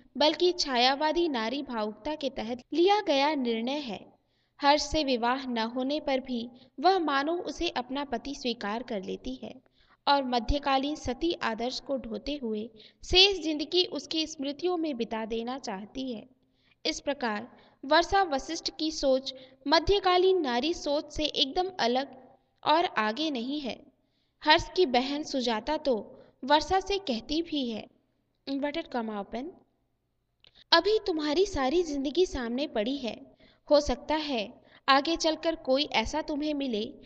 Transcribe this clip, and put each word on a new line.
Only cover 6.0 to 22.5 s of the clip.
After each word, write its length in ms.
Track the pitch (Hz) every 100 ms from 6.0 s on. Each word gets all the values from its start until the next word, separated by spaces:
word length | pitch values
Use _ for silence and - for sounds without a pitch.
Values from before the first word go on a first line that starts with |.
पर 200 | 294 269
भी 280 | 262 240 233 - - -
वह 180 | 330 392
मानो 380 | 302 269 285 349
उसे 320 | - - 339
अपना 360 | - 247 277
पति 300 | 285 - 277
स्वीकार 480 | 277 247 233 202 226
कर 200 | 247 214
लेती 320 | 190 190 254
है 200 | 262 - - _ _ _ _ -
और 160 | 285
मध्यकालीन 680 | 254 247 226 285 285 269 285
सती 380 | 302 - 247 339
आदर्श 480 | - 226 220 240 254
को 160 | - 269
ढोते 440 | 226 208 240 294
हुए 280 | 233 214 226 - - _
शेष 340 | - 359 403 370
जिंदगी 460 | 302 302 302 349
उसकी 420 | 359 294 - 320 311
स्मृतियों 500 | - 269 285 359 359
में 200 | 320 240
बिता 280 | 220 220
देना 340 | 220 226 233 262
चाहती 540 | 262 190 214 - 262
है। 260 | 220 - _ _ _ _ _ 320
इस 140 | 311
प्रकार 560 | - 277 240 208 240 - - _
वर्षा 380 | 269 311 339 392
वशिष्ठ 480 | 370 269 285 330 339 -
की 120 | 311
सोच 440 | 311 277 262 262 - - - 277
मध्यकालीन 720 | 320 330 403 381 359 370 370
नारी 340 | 269 240 302
सोच 380 | 349 302 294 311
से 120 | -
एकदम 460 | 302 - 277 359 370 -
अलग 440 | 233 247 277 - - _ _